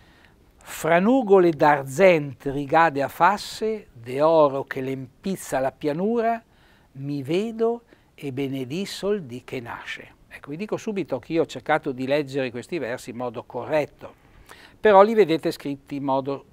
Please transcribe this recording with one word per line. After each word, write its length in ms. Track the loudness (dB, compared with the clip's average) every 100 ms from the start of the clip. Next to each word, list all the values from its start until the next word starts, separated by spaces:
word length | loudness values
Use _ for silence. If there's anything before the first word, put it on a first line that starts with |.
| _ _ _ _ _ _
Fra 420 | -18 -6 2 4
nugole 520 | 4 2 6 6 6
d'argent 960 | 4 4 4 0 4 6 6 0 -8 -6
rigade 580 | -6 0 4 4 2
a 60 | -4
fasse, 800 | 2 2 2 -6 -6 -6 -6 -10
de 300 | -20 -10 0
oro 420 | 4 6 4 2
che 180 | -6 -6
lempizza 800 | -6 -6 -10 _ -6 -6 -4 -2
la 120 | -2
pianura, 680 | -4 -6 -2 -2 0 -2 -4 _ _ _ _ _
mi 280 | -14 -8 -8
vedo 600 | -4 -2 -4 -2 -2 -2 _ _ _ _
e 160 | -10
benedisso 800 | -6 -6 -6 -6 -8 -8 -6 -4
il 120 | -4
dì 200 | -6 -14
che 160 | -10 -12
nasce. 560 | -10 -14 -12 -14 -16 _ _
Ecco, 220 | -20 -14
vi 80 | -12
dico 200 | -8 -6
subito 420 | -6 -6 -4 -6
che 140 | -4
io 100 | -2
ho 20 | -2
cercato 460 | -4 -2 0 0
di 160 | -6 -2
leggere 420 | -2 -2 -4 -6
questi 300 | -8 -10 -8
versi 320 | -6 -8 -10
in 60 | -10
modo 260 | -8 -10
corretto, 720 | -12 -12 -2 -2 -2 _ -20 -20 _ -20 -20 -20 -20 _
però 240 | 6 8
li 100 | 8
vedete 380 | 6 4 2 -2
scritti 460 | -6 -8 -8 _ -8
in 60 |
modo 420 | -2 -2 -2 -8 -10